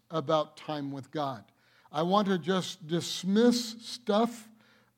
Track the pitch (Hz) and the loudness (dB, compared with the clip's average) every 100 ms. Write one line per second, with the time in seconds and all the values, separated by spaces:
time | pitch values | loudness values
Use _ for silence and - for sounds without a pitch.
0 | - 160 143 160 151 - - 151 139 139 | -8 -4 0 0 0 -8 -10 -6 -6 -8
1 | 131 151 143 117 - _ _ _ _ 147 | -8 -6 -4 -6 -14 _ _ _ _ -2
2 | 175 196 196 185 147 190 - - 151 170 | 2 4 4 0 0 -2 -2 -8 -4 -2
3 | - - 180 202 240 240 - - - - | -2 -4 0 4 6 4 -2 -10 -14 -10
4 | - 202 233 - - - _ _ _ | 0 2 2 -2 -18 -20 _ _ _